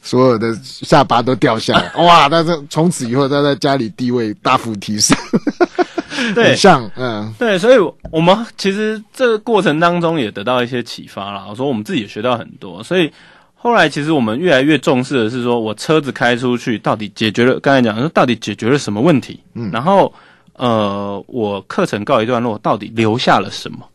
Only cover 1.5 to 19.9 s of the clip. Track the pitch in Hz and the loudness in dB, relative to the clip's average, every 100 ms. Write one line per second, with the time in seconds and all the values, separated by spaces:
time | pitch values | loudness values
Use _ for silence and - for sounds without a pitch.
1.5 | 113 - 113 175 - 170 170 143 165 160 | 0 0 -2 -2 2 6 8 6 2 0
2.5 | 165 143 156 170 - 120 123 139 143 143 | -2 -4 0 0 0 -2 0 0 2 0
3.5 | 139 147 139 113 - 123 123 110 104 131 | 0 0 0 -2 -4 -2 -2 -2 -4 0
4.5 | 127 117 104 - 104 - 269 - 208 - | 0 0 -8 -6 0 2 0 0 -2 -2
5.5 | - 339 - - - - - 240 208 214 | -2 -4 -2 -4 -4 -10 -6 -4 2 2
6.5 | 123 196 151 110 117 127 107 107 110 240 | 4 4 4 0 -6 -6 -6 -8 -4 -2
7.5 | 190 214 262 165 - - 160 165 208 233 | 0 4 4 4 -4 -6 0 2 2 0
8.5 | - 196 196 214 214 214 - 254 220 214 | -6 -4 -2 -4 -6 -12 -2 0 0 0
9.5 | 214 180 151 175 175 170 165 110 98 101 | 2 2 2 2 2 0 -2 -4 -4 -2
10.5 | 127 120 127 117 - 80 - 98 101 95 | 0 0 -4 -8 -12 -14 -12 -10 -12 -14
11.5 | 107 139 113 107 175 98 104 117 117 - | -8 -4 -4 -4 -6 -6 -4 -2 -2 -6
12.5 | - 98 87 110 180 151 _ - - _ | -18 -18 -16 -6 -2 -2 _ -20 -20 _
13.5 | _ 240 233 160 147 147 156 110 113 180 | _ 0 2 2 0 -2 0 0 0 2
14.5 | 135 139 151 151 131 127 139 110 127 120 | 2 4 2 2 0 0 -2 -2 -2 -2
15.5 | 120 110 104 - 156 143 - 123 120 127 | -2 -2 -8 0 0 0 0 0 2 0
16.5 | 120 135 107 151 110 107 - 113 101 120 | -2 -2 -4 -2 -4 -6 -4 -2 2 2
17.5 | - 143 139 120 107 143 - 147 110 - | 2 2 4 2 0 -2 0 0 0 -4
18.5 | 101 110 143 - 104 147 139 - - _ | -4 0 0 -2 0 2 2 0 -18 _
19.5 | - 113 113 147 | -10 -8 -4 0